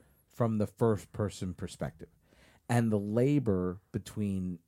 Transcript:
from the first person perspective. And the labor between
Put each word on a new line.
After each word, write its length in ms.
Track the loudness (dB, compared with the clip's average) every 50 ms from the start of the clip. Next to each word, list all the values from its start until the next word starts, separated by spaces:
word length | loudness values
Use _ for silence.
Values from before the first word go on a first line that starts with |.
| _ _ _ _ _ _
from 260 | _ 0 0 2 2 0
the 80 | 0
first 460 | -2 0 2 2 4 4 2 -2 -6
person 420 | -6 -4 -4 -4 -4 -6 -6 -6 -6
perspective. 540 | -6 -10 -10 -8 -8 -8 -8 -8 -10 -18 -20 _ _ _ _ _ _ -20 -20 _ _ _ 0
And 220 | 2 2 4 4
the 80 | 2 0
labor 800 | 0 0 2 2 4 4 4 2 2 2 2 2 0 -2 -4 -6 -10 _
between 640 | -8 -8 -8 -8 -6 -4 -2 -2 -2 -2 -4 -4 -6 -8 _